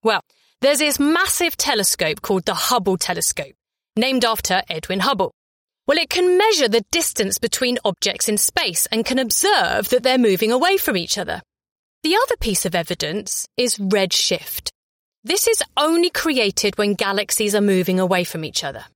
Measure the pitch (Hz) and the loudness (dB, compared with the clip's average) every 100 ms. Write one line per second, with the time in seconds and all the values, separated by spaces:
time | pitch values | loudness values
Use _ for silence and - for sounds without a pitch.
0 | 220 196 - _ _ _ 269 285 302 277 | 0 -2 -4 _ _ _ 2 2 0 2
1 | 294 339 381 - 349 - - 233 196 - | 2 2 0 0 -2 -2 -2 0 0 0
2 | 160 156 - 190 175 180 - 220 196 185 | -2 -2 -2 -2 0 -4 0 0 0 -2
3 | - 175 - - 139 - _ _ _ - | -2 -2 -4 -4 -10 -14 _ _ _ -2
4 | 254 262 233 226 - 190 - 160 - 190 | 0 2 0 0 0 -2 -2 -10 -6 -2
5 | 185 220 175 _ _ _ _ _ - 302 | -2 0 -2 _ _ _ _ _ 0 0
6 | 330 - 359 359 427 381 247 233 - 339 | 0 0 4 4 4 4 2 2 0 -4
7 | 320 - 196 - 226 - 254 247 208 185 | -2 -2 -4 -2 -4 -2 -2 0 -2 -2
8 | 202 - - 214 - - 277 165 - 220 | -4 -2 -2 0 0 0 -2 -2 -2 -2
9 | - 262 247 - 381 381 180 - 202 247 | 0 -2 0 0 2 2 2 -2 0 2
10 | 262 254 233 185 220 247 339 392 - 202 | 2 4 4 2 2 2 2 2 0 -2
11 | 170 - 160 165 - _ _ _ _ _ | -2 -6 -4 -8 -12 _ _ _ _ _
12 | 311 381 523 466 - 185 190 175 165 175 | 0 2 2 0 0 0 -2 -2 -4 -6
13 | 151 175 185 - - - 247 220 196 202 | -4 -6 -6 -8 -6 -2 -2 0 0 0
14 | 190 - - 180 - - - _ _ _ | 2 0 0 -2 -4 -10 -10 _ _ _
15 | _ _ 214 381 - 453 - - 302 339 | _ _ -4 0 2 0 -2 0 2 2
16 | 349 - 330 254 208 - 208 196 208 202 | 2 0 -2 0 0 0 -2 0 -2 0
17 | 196 196 202 - 208 202 202 185 180 185 | -2 -2 -2 -2 0 2 2 2 2 0
18 | 185 180 175 165 160 - 147 117 - | 2 0 0 -6 -6 -6 -6 -10 -18